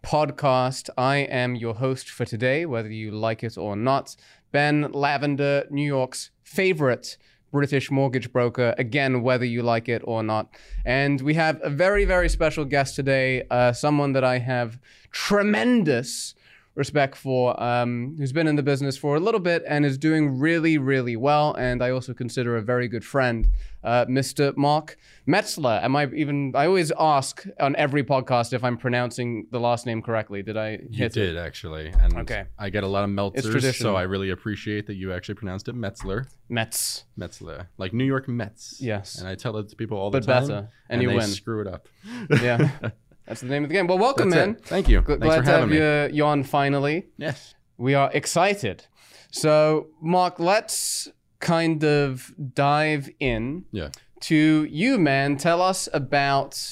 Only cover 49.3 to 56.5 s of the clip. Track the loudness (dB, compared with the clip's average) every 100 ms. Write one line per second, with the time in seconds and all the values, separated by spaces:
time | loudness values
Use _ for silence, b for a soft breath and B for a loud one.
49.3 | -2 4 6 6 4 -2 _ 0 2 2
50.3 | 0 2 2 0 -6 -4 -6 -8 _ _
51.3 | _ 0 2 2 2 2 4 2 -4 -12
52.3 | -12 -8 0 2 4 2 0 -4 -4 -2
53.3 | 0 -2 -8 -8 -8 -8 -12 B -16 0
54.3 | 4 6 4 2 0 0 4 4 2 0
55.3 | 0 2 2 2 0 -2 -4 0 0 2
56.3 | 0 0